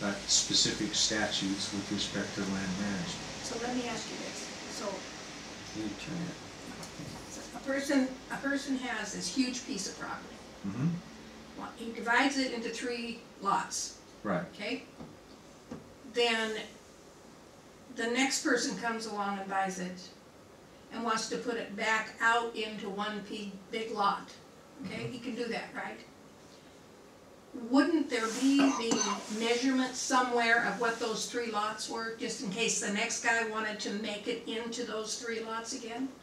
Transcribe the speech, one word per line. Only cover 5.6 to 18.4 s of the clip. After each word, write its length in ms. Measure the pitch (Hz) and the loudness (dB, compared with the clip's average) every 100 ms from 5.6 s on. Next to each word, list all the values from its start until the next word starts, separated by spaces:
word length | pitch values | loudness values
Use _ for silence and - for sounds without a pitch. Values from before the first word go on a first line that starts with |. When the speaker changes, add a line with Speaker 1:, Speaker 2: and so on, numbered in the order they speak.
| - 104 | -8 -4
Speaker 3:
You 140 | 107 - - | -4 -4 -4
turn 120 | 175 175 | -4 -4
it. 1040 | - - - - - - - - - - | -6 -10 -12 -10 -10 -10 -8 -10 -10 -10
Speaker 2:
so 80 | - - 247 | -10 -10 -8
a 40 | 269 | 0
person, 400 | 277 277 285 254 - - | 0 6 6 6 0 -6
a 60 | - | -2
person 400 | 277 277 277 262 | 2 0 2 0
has 360 | 247 220 202 | 0 -2 -2
this 140 | 185 180 | -4 -2
huge 380 | - 247 - - | 2 2 2 -4
piece 240 | 196 - | -4 -4
of 80 | - | -6
property. 360 | - - - - - - 98 | -6 -8 -10 -14 -14 -8 -4
Speaker 1:
Mm-hmm. 200 | 104 151 170 - - - - - - | 2 2 2 -6 -14 -14 -14 -14 -10
Speaker 2:
Well, 120 | - - | -10 -8
he 140 | 226 | -6
divides 460 | 226 220 247 277 269 | -4 4 6 6 4
it 160 | 254 | 2
into 160 | 233 226 | 0 -4
three 520 | - 247 240 233 226 - - | -2 -2 -2 -4 -6 -12 -4
lots. 540 | 196 196 - - - - - - | 2 2 2 -4 -4 -8 -18 -8
Speaker 1:
Right. 200 | 107 87 87 | 0 0 0
Speaker 2:
Okay? 300 | - 208 269 - - - - - - - - - - - - - | -6 -4 -4 -6 -16 -16 -16 -18 -20 -20 -20 -14 -14 -14 -18 -6
Then 440 | 240 240 226 220 214 - - - - - - - - - - - - - - | 2 4 4 0 -2 -6 -14 -20 -20 -20 -20 -20 -20 -20 -20 -20 -20 -14 -2
the 120 | 233 | 2
next 360 | 240 277 - | 4 4 4